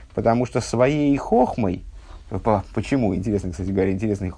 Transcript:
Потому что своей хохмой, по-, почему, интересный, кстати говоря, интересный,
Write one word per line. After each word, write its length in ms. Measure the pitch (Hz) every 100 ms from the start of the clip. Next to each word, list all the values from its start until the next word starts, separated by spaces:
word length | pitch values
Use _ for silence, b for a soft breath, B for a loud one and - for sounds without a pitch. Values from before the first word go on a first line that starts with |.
| B
Потому 320 | - 113 117 123
что 160 | 123
своей 520 | - 113 127 151 147 139
хохмой, 640 | - 233 247 - 101 92 - - B B B
по-, 340 | 98 117 101 -
почему, 400 | - 104 143 107
интересный, 360 | 90 101 101 92
кстати 200 | 87 92
говоря, 220 | 95 98
интересный, 400 | 95 107 98 92